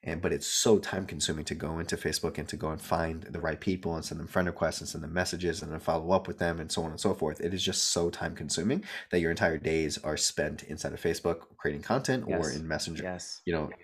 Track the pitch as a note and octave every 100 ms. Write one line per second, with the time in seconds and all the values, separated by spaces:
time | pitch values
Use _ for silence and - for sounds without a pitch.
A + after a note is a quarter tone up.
0 | - E2 F2+ E2 - - B2 G#2 - F#2+
1 | F#2+ C#2+ - D#2 D#2 E2 D#2+ E2 E2+ F2
2 | - D#2 E2 - D2+ - D#2+ D#2 - E2
3 | E2 D#2+ - E2+ D#2+ D#2 - F#2 E2+ E2
4 | - D#2+ E2 G2 F2+ E2+ E2 - D2+ -
5 | D#2 E2+ F2+ E2+ F2+ E2 D#2 D#2+ - E2
6 | E2 F#2+ - - E2+ E2 D#2 - D#2+ D#2
7 | G2+ F#2 D#2 D2+ E2 F#2 G2 F2+ - -
8 | F2 - E2+ E2 D2+ - F2+ D#3+ - -
9 | - F2+ E2 E2+ F#2+ D#2+ D2+ D#2+ D#2 -
10 | D2+ D2+ - - D2+ D2+ - D2+ D2 D2+
11 | E2+ D#2+ F2 E2 - - - D2 - C3
12 | C3+ C3 A2 F2+ D#2 C#2+ D#2+ D#2 - D#2+
13 | F#2 F2+ - - - E2 D2+ -